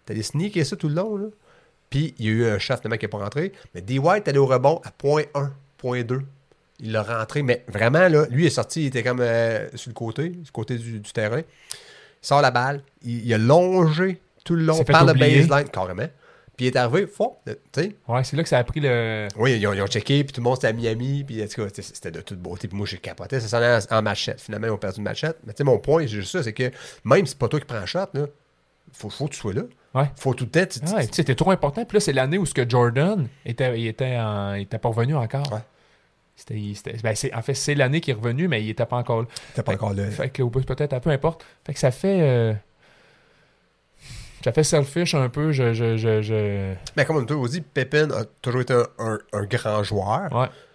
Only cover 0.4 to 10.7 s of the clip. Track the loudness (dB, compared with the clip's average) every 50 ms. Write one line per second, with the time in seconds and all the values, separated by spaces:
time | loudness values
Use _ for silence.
0.4 | -4 -2 0 -2 -2 -2 -2 -4 -2 -2 0 -2 -2 -2 -4 -6 -6 -8 -10 _
1.4 | _ _ _ _ _ _ _ _ _ -6 -2 -2 -2 -2 -4 -4 -2 0 2 2
2.4 | 2 2 0 0 -2 -2 -4 -4 -4 -6 -4 -4 -4 -6 -6 -6 -8 -6 -4 -4
3.4 | -6 -6 -8 -12 -20 -18 -16 -14 -8 -4 -2 0 2 4 2 2 2 2 4 4
4.4 | 4 4 4 4 4 2 2 2 -4 -14 -12 -4 0 2 2 2 0 -2 -4 -4
5.4 | -4 -4 -8 -12 _ _ _ -8 -4 -4 -2 -2 -2 -2 -4 -4 -4 -8 -16 _
6.4 | _ _ _ _ _ _ _ -12 -8 -4 -2 -2 -2 -2 -2 -4 -4 -4 -2 -2
7.4 | 2 2 0 0 -2 -6 -2 2 2 4 6 6 6 8 6 6 4 4 2 4
8.4 | 4 4 4 2 -2 -2 -2 -2 -2 -2 -2 0 0 0 0 2 2 2 2 2
9.4 | 2 2 0 -2 -4 -6 -12 -14 -14 -14 -10 -8 -8 -6 -4 -4 -4 -6 -6 -10
10.4 | -16 -12 -8 -8 -6 -4